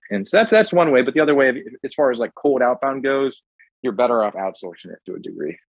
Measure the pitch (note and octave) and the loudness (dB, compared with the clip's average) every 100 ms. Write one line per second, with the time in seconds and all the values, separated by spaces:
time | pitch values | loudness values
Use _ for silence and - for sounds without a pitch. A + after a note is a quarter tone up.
0 | - G#2 G2+ G3+ A3+ A3 G#3+ F3 E3 C3 | -8 -6 0 2 4 4 4 2 4 4
1 | B2+ C#3 D3+ C#3+ C3+ B2 - B2+ C3+ - | 2 0 2 4 4 0 -8 -12 -12 -2
2 | C#3 A#2+ A2+ - C#3+ C3 B2 B2+ C3+ C3+ | -2 0 -6 -2 0 2 2 0 -4 -4
3 | C3+ C3+ C#3 B2+ _ _ _ _ C3 G#2 | -2 -2 -2 -6 _ _ _ _ -8 -2
4 | B2 A#2 G#2 F#2+ F#2+ F#2 F#2 F2 F2 E2 | 0 2 0 -2 -8 -8 -16 -16 -20 -20
5 | - F2+ - F2 D2+ - _ | -14 -14 -12 -10 -10 -10 _